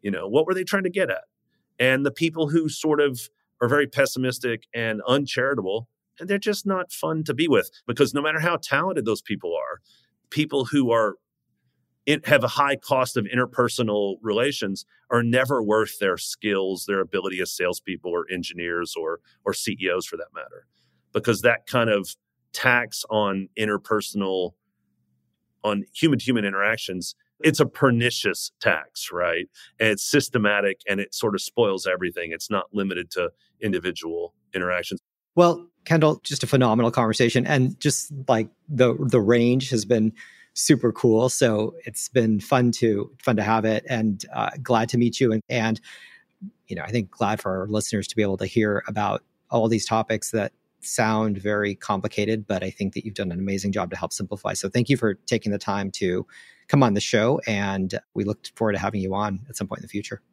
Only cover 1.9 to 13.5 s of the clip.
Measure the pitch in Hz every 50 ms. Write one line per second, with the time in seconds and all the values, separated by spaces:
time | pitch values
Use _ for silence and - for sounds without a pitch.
1.9 | 131 135 139 143 127 - 165 165 156 165 160 147 151 165 160 156 156 - - 156
2.9 | 151 147 147 143 127 120 - - _ _ _ _ _ _ 123 120 135 147 143 127
3.9 | - - 139 135 - 127 131 127 123 - - 123 117 113 - _ - 117 113 113
4.9 | 110 107 - - 127 139 143 - - - 123 135 143 120 95 92 98 113 120 _
5.9 | _ _ _ _ _ _ 165 185 202 202 - 214 208 202 - 196 196 185 180 -
6.9 | - - - 160 160 160 156 - 139 120 165 165 135 107 95 - _ - _ -
7.9 | 117 - 143 123 - 143 147 156 156 160 156 175 170 151 - - 139 139 165 190
8.9 | 185 160 113 113 110 - - - 104 - - 87 85 80 60 64 85 95 _ _
9.9 | _ _ _ _ _ _ _ _ - 147 156 151 - 139 127 120 - 143 131 120
10.9 | 117 117 110 104 92 _ _ _ _ _ _ _ _ _ _ _ _ _ _ _
11.9 | _ _ _ - 147 151 151 - 147 139 120 120 - - 143 139 139 135 _ -
12.9 | 139 131 127 120 - 123 104 - 123 123 127 123